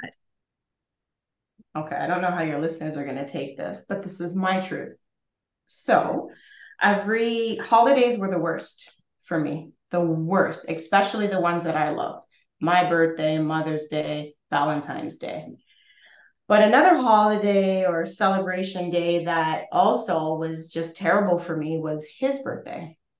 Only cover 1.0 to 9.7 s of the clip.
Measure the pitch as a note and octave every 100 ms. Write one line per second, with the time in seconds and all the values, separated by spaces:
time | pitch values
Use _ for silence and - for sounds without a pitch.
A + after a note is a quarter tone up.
1 | _ _ _ _ _ _ _ D#3 D#3 C#3+
2 | E3 F3+ F#3 F3+ D#3+ D3 E3 - D#3 C#3+
3 | C#3 C3+ C#3+ E3 C#3+ - - G3+ - G3+
4 | F#3 - F3 F#3+ F#3 F#3+ - D3 B2 -
5 | _ _ _ _ _ _ - - - -
6 | - - - - - - - - G3+ G3+
7 | G3+ A3+ A#3 A3+ A3+ G#3 - A#3 B3 C#4
8 | A#3+ A3+ F#3+ F3 E3 C3 - - - _
9 | _ _ _ E3 C#3+ D3+ D#3+